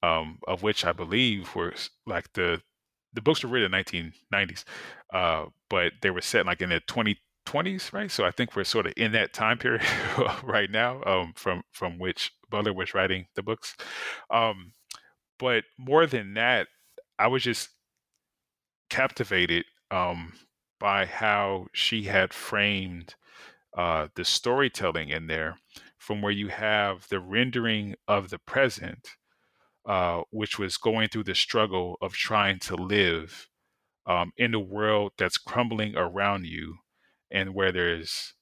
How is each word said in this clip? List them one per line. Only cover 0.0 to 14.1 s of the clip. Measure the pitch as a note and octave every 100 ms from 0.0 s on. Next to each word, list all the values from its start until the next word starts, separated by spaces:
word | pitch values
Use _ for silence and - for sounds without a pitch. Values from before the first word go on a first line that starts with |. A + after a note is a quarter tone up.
um, | F2 E2 D#2+ D#2+ -
of | F#2
which | G#2 G#2+
I | F2
believe | E2+ E2+ G2+ B2+ G#2 F2 -
were | F2
s-, | - - _ -
like, | F2+ -
the, | - F2 E2 _ _ _ _ _
the | -
books | A2 D#3+
were | B2
written | B2 G2+
in |
nineteen | F#2 F#2+ F2 E2 - _
nineties, | G2 F#2+ D#2+ - - - - -
uh, | F#2 F2+ D#2+ D#2+ _ _
but | G2 F2 -
they | G2
were | F2+
set, | - A#2 F2+
like, | E2+
in | F3+
the | F#3+
twenty | - - A2 G2+ _ _ -
twenties, | C#3+ F3 F#3+ -
right? | G3 G#3
So | - F#2+
I |
think | - A#2+ -
we're | G2
sort | A2+ -
of | -
in | A2+
that | A2+ G2+
time | - A2 A#2
period | B2+ A#2+ - - -
<laughs> | - A#2+ -
right | B2+ G#2+ G2+
now, | G#2+ A#2+ C3 C3+
um, | F#2+ E2+ -
from, | - F2+ -
from | - F#2 E2+
which | F#2 - - _ _
Butler | G#2+ G#2+
was | F#2+ F2+
writing | G2 F#2+ F#2 F#2 -
the |
books. | G2 A2 - - - - -